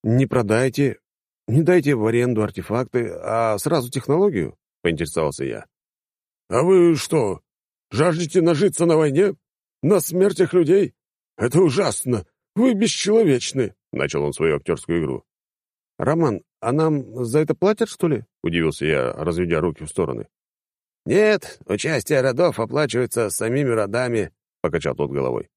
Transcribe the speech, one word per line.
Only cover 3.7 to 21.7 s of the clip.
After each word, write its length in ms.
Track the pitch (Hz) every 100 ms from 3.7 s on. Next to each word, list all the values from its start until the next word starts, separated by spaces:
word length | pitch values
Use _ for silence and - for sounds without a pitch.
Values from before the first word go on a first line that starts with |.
| 156 120
технологию?" — 680 | 135 - 156 202 117 67 _ _ _
поинтересовался 640 | 85 80 80 - 78 -
я. 220 | 67 53 - _ _ _ _ _ _ _ _
"А 140 | 110
вы 320 | 170 190 170 156
что, 440 | - 160 107 85 _ _ _ _ _
жаждете 480 | 110 170 160 165 180
нажиться 460 | 165 147 190 - 170
на 100 | 160
войне? 400 | 151 135 196 - _ _ _ _
На 180 | 143 196
смертях 540 | - 175 196 170 180
людей? 400 | 180 151 196 190 _ _ _ _ -
Это 240 | 120 160
ужасно! 640 | 175 131 165 - 127 113 - _ _ -
Вы 180 | 254
бесчеловечны!" — 1000 | 202 208 - 190 220 202 127 - 135 117 _ _
начал 320 | - 71 73
он 80 | 73
свою 240 | - 80 73
актерскую 440 | - 76 - 85
игру. 240 | 73 64 _ _ _ _ _ _ _ -
"Роман, 440 | 139 160 151 92 _ _
а 120 | 110
нам 520 | 143 160 147 113 117
за 160 | 120 139
это 140 | 156
платят, 340 | 135 190 214 220
что 200 | - 170
ли?" — 160 | 123 - _
удивился 440 | 85 85 80 - 78
я, 260 | 73 62
разведя 480 | 50 80 85 87 80
руки 240 | 85 76
в 40 | 78
стороны. 400 | - 82 58 - _ _ _ _ _ _ _
"Нет, 540 | - 170 214 208 - -
участие 540 | -